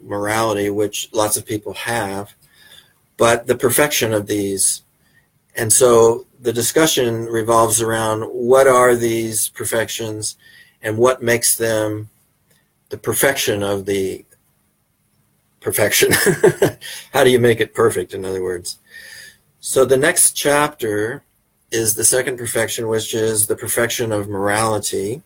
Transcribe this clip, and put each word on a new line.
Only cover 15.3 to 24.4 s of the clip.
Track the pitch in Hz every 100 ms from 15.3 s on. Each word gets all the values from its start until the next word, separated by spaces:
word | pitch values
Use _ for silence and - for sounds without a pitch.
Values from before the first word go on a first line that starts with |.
| _ _ _
perfection. | - 101 104 - -
<laughs> | - - 170 196 - 165 - - - -
How | 139
do | 131
you | 123
make | 120 113
it | 110
perfect, | - 113 95 90
in | 98 92
other | 95
words? | 92 87 90 - _ - - - - - _ _
So | - 139 127
the | 131
next | 156 175 -
chapter | - 151 143 147 - 113 104 107 135 - _ _ _ -
is | 113 110 -
the |
second | 110 127 131 123
perfection, | 117 117 110 - 117
which | 113 110
is | 117 110 110 104
the | 110
perfection | 110 - 117 - 117
of | 104 101
morality. | 101